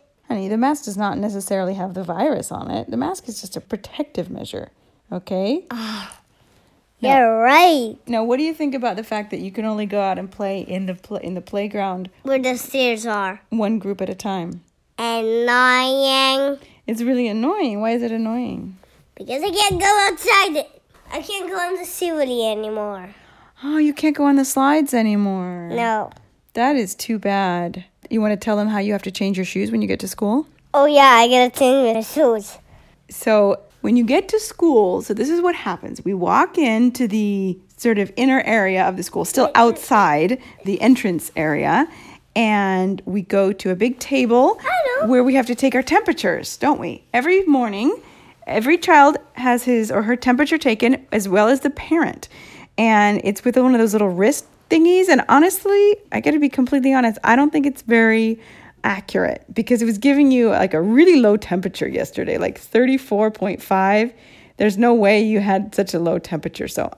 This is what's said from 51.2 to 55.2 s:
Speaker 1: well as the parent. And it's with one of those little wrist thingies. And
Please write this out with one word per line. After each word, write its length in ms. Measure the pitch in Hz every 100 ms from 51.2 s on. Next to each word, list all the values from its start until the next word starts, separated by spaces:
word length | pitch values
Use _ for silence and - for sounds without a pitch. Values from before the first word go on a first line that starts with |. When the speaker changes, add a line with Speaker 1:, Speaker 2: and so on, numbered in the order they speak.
| 190
Speaker 1:
well 200 | 190 220
as 120 | 269
the 100 | 277
parent. 580 | - - 330 240 - - - - - - -
And 440 | 226 214 208 208
it's 200 | - 202
with 120 | 247 254
one 180 | 254
of 40 | 240
those 140 | 226
little 160 | 208 196
wrist 340 | 175 214 - - _ -
thingies. 400 | 320 339 370 370
And 140 | 269